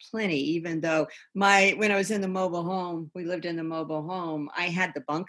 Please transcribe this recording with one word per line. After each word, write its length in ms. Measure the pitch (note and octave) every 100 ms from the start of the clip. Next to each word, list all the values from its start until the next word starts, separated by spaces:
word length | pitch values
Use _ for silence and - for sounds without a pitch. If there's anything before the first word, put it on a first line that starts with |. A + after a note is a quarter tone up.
| -
plenty, 300 | A3 G3+ D3
even 420 | C#3 E3+ E3 D#3+
though 260 | D#3+ D#3+ C#3+ - - F#3+
my, 400 | G3 G3 G3 F3+
when 140 | G#3+
I 60 | G3
was 140 | G3
in 100 | G#3+
the 60 | F#3+
mobile 360 | F#3 F#3 E3+
home, 480 | E3+ F#3 F3+ E3 D#3+
we 120 | F3+ E3+
lived 200 | F3+ E3+
in 120 | E3
the 60 |
mobile 440 | E3 D#3+ D#3 D#3 D#3
home, 420 | F#3 E3+ D#3 D3 -
I 140 | F3
had 240 | F3 F3+ D3
the 60 |
bunk 260 | C#3+ D3+